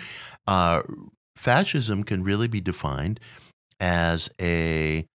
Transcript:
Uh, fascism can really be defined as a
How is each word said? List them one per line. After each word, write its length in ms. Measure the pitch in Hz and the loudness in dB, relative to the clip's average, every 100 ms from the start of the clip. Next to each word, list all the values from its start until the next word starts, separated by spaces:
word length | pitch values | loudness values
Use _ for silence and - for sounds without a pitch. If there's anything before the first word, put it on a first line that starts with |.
| - - - - - | -14 -16 -18 -8 0
Uh, 360 | 95 85 85 - - - - _ | 2 4 2 -2 -10 -16 -20 _
fascism 680 | - 123 135 196 151 113 101 | -6 2 2 2 0 0 -2
can 180 | 104 95 | -2 -2
really 240 | 95 101 117 | 0 0 0
be 140 | 107 | -2
defined 580 | 90 - 73 69 80 110 - - - _ _ - | -2 -4 -4 -2 -2 -4 -10 -20 -20 _ _ -4
as 500 | 90 87 82 82 - - | 0 2 2 2 -2 -2
a 640 | 87 85 82 80 78 80 80 | 0 2 2 2 0 -2 -4